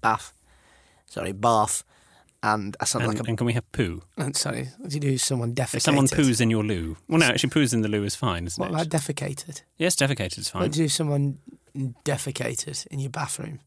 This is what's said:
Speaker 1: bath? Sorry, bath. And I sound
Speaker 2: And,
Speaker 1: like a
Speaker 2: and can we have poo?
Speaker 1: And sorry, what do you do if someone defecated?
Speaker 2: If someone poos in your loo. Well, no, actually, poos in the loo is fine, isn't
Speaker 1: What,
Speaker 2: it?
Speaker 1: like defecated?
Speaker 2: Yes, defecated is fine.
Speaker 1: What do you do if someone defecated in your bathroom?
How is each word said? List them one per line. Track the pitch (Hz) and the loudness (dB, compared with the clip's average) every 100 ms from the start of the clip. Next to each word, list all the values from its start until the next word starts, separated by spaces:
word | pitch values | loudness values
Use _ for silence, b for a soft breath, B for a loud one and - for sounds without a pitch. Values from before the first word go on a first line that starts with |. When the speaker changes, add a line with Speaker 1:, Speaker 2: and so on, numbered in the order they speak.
Speaker 1:
bath? | 113 113 - _ b b b b b b b | 2 0 -2 _ b b b b b b b
Sorry, | - 87 | -6 -6
bath. | 95 117 113 107 - - b b b b _ | 0 4 4 4 0 -6 b b b b _
And | 110 107 98 101 | 0 0 -2 -6
I | |
sound | - 131 | -2 0
Speaker 2:
And, | 117 | 0
Speaker 1:
like | 104 | -2
a | 117 | -2
Speaker 2:
and | 113 | 0
can | 120 | 2
we | |
have | 117 - | 0 -2
poo? | - 104 85 - - | -2 -2 -2 -10 -6
Speaker 1:
And | 139 139 | -4 -2
sorry, | - 113 127 135 | -2 -4 -6 -10
what | 247 | -8
do | |
you | 147 | -4
do | 143 | 0
if | 131 | 0
someone | - 131 117 | 0 0 -2
defecated? | 120 123 123 | -2 -2 0
Speaker 2:
If | |
someone | - 143 135 | 4 6 4
poos | - 139 113 | 6 4 4
in | 117 | 4
your | 113 | 4
loo. | 107 98 80 82 _ | 2 0 -2 -8 _
Well, | 160 | 4
no, | 147 | 4
actually, | - 139 | 4 2
poos | 156 139 | 2 2
in | 117 | 2
the | 107 | 2
loo | 104 | 0
is | 101 | 0
fine, | - 127 85 87 | -2 -2 -2 -4
isn't | - | -4
Speaker 1:
What, | 185 | -4
Speaker 2:
it? | |
Speaker 1:
like | 160 165 | -2 0
defecated? | 160 143 143 143 139 - 151 _ _ | 0 -2 -4 -6 -8 -12 -16 _ _
Speaker 2:
Yes, | 180 - | 0 2
defecated | 139 139 92 - | 2 2 -2 -4
is | 95 | -6
fine. | 95 | -2
Speaker 1:
What | 90 | -2
do | 147 | 2
you | |
do | 160 | 0
if | |
someone | 143 156 143 143 139 - - _ 139 135 120 | 2 0 2 0 -2 -12 -20 _ -8 -8 -6
defecated | - 139 - 135 127 120 - 139 - | -4 -4 -4 -4 -4 -4 -6 -8 -8
in | 143 | -8
your | 139 | -6
bathroom? | 139 143 - 160 151 | -6 -6 -6 -8 -12